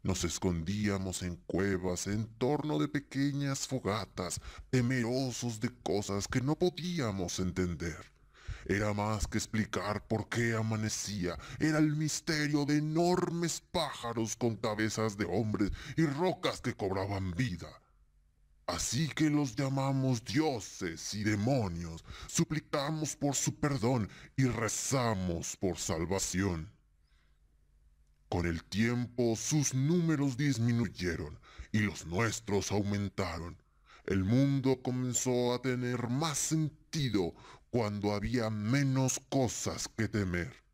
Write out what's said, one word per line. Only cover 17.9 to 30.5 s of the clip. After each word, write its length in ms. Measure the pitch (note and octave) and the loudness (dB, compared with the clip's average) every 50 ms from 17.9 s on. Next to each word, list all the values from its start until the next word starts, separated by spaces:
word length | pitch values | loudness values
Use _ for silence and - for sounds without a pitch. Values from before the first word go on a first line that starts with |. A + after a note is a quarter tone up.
| _ _ _ _ _ _ _ _ _ _ _ _ _ _ _ | _ _ _ _ _ _ _ _ _ _ _ _ _ _ _
Así 440 | - - - - - A2 C3 E3 C#3 | -6 -4 -4 -4 -2 0 0 0 0
que 200 | - - D#3 D3+ | 2 2 2 4
los 260 | D3 D3 D3 C3+ A2 | 4 2 2 0 0
llamamos 680 | B2+ C#3 C3 C3+ C#3 C3+ C#3 C3+ C3+ C3 C3 B2+ A2+ - | -2 0 0 0 0 2 2 2 2 4 2 2 0 -2
dioses 920 | - - C4+ D#3 D#3 C3+ A2 - - - - F#2+ F2 E2 D#2 - - - | 0 0 2 2 2 0 -2 -6 -10 -8 -6 -6 -6 -6 -6 -8 -8 -6
y 100 | G#2 G#2 | 0 2
demonios, 800 | G#2+ G#2+ G2+ G#2 B2 C#3+ C3 G#2+ F#2 E2+ E2+ E2+ E2 E2 E2 - - - - - | 2 2 2 2 2 2 2 2 0 -2 -4 -6 -8 -10 -12 -14 -14 -16 -14 -14
suplicamos 880 | - - - E3+ - D#3 D#3 D#3 - - D3+ C3+ D3 D#3+ D#3 D#3 C#3+ - | -4 0 0 0 0 0 -6 -4 -4 -2 -2 0 0 -2 -2 -4 -4 -4
por 200 | - C#3+ C#3+ C#3 | -2 0 0 0
su 200 | - - D3 A#2+ | 0 -2 -2 -2
perdón 540 | - - D3 C#3+ C3 G#2 A#2+ C3+ A#2+ G2+ - - - - - _ | 0 0 0 2 2 2 2 2 2 0 -2 -6 -16 -20 -8 _
y 80 | - C3+ | 2 2
rezamos 1120 | B2 A2+ A2 A#2 G#2 - - - - C#3 C3+ A#2+ A2+ G#2+ F#2 F#2 F2+ E2+ E2+ - - - | 2 2 0 -2 -2 -2 -2 -2 0 0 2 2 2 2 2 0 0 0 -2 -4 -6 -6
por 200 | - - F#2 E2+ | -2 0 0 0
salvación. 960 | - - - F#2 D#2+ E2+ D#2+ F#2+ F#2+ - - - F2+ G2 G2 F2 D#2+ D#2+ G#2 - _ _ _ _ _ _ _ _ _ _ _ _ _ _ _ _ _ _ _ _ _ _ _ _ _ _ _ _ _ _ _ | 0 -2 -2 0 0 0 0 0 0 0 0 0 0 2 2 0 -2 -6 -10 -14 _ _ _ _ _ _ _ _ _ _ _ _ _ _ _ _ _ _ _ _ _ _ _ _ _ _ _ _ _ _ _
Con 180 | - F2+ E2+ | -2 0 0
el 160 | F2 E2+ E2 - | 0 -2 -2 -6
tiempo, 720 | - - G2 A2+ A#2 B2 B2 B2 A#2 A#2 - B2 A#2 A2+ | -4 0 2 2 2 2 0 -2 -4 0 2 2 2 2
sus 400 | A2 - - D3+ D3+ C#3 - C3 | 0 0 0 2 2 2 2 0
números 640 | C3 C3+ D3 F3 F3+ E3+ E3 D#3 C#3 C#3+ C#3 B2 | 2 2 4 4 4 4 4 2 2 2 0 0
disminuyeron 1000 | A2+ D3 C#3+ | 2 2 2